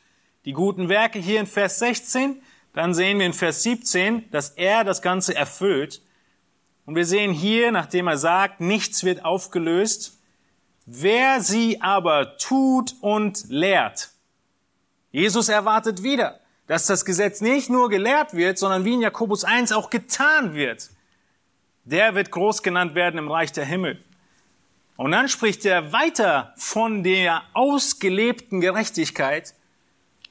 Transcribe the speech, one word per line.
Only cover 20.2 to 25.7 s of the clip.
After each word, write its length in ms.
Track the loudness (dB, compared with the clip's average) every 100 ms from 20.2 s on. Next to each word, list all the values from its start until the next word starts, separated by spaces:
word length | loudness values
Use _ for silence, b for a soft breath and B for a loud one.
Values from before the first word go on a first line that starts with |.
| 2 2 0 -2
wird. 340 | -4 -4 -14 -20 _ _ _ _ _ _ _ _
Der 320 | -4 2 4 2
wird 160 | -2
groß 320 | 0 0 0
genannt 320 | 0 0 0 0
werden 240 | 0 -2
im 100 | -4
Reich 220 | -2 -2
der 140 | -4 -4
Himmel. 380 | -4 -4 -6 _ _ b b b _ _ _ _ -6
Und 140 | 0
dann 180 | 0 0
spricht 340 | 0 0 0
er 280 | 0